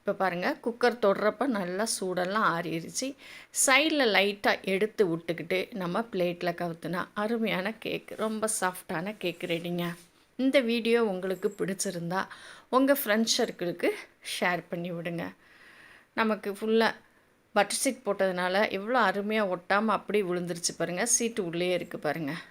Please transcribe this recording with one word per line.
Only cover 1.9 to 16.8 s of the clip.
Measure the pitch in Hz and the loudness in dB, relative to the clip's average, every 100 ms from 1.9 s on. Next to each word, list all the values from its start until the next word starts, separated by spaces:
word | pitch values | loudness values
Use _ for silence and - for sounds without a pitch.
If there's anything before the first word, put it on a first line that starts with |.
| - | -2
சூடெல்லாம் | 185 180 180 208 196 | -2 -2 0 2 2
ஆறிடுச்சு. | 165 165 160 165 - 262 277 - - - - | 2 -2 -4 -6 -6 -6 -8 -18 -20 -10 0
சைடுல | - 262 311 302 247 | 6 6 6 4 4
லைட்டா | 190 202 208 247 202 - | 4 4 2 0 0 0
எடுத்து | 190 214 - 196 | 0 0 2 2
விட்டுக்கிட்டு | 165 - 165 160 185 - 220 | 2 -4 -6 -2 -2 -2 -6
நம்ம | 175 180 226 | -4 -2 -2
பிளேட்ல | 190 175 175 175 170 | 0 0 0 -4 -2
கவுத்துனா | 175 165 170 170 - - | -4 -6 -4 -4 -4 -4
அருமையான | 214 233 220 175 190 220 | -2 0 0 0 -2 -6
கேக், | - 202 - - | -6 -6 -8 -4
ரொம்ப | 220 220 214 - | -4 -2 -2 0
சாஃப்டான | 185 180 - 180 185 214 | -2 -4 -6 -6 -4 -4
கேக் | 180 165 175 | -6 -4 -4
ரெடிங்க. | 170 175 175 175 170 - _ _ - | -4 -2 -4 -4 -6 -16 _ _ -2
இந்த | 262 277 233 | 4 4 4
வீடியோ | 233 226 233 226 | 0 2 2 2
உங்களுக்கு | 185 185 185 208 - | -2 -4 -2 -4 -4
பிடிச்சிருந்தா | 175 196 202 175 170 185 - - - - - 247 | -6 -4 -4 -4 -4 -4 -6 -12 -18 -20 0 2
உங்க | 269 269 | 4 2
ஃப்ரெண்ட்ஸ் | 220 214 220 - | 2 2 2 0
சர்க்கிளுக்கு | 233 - 175 170 - 427 - _ - | 0 -2 -4 0 0 -2 -10 _ -10
ஷேர் | - 190 175 - | -2 0 0 -4
பண்ணி | 170 175 170 | -8 -6 -6
விடுங்க. | 170 170 175 - _ - - - - - _ - | -6 -6 -6 -10 _ -20 -20 -20 -20 -20 _ -2
நமக்கு | 220 208 208 196 | 0 0 -4 -6
ஃபுல்லா | 220 220 | 2 4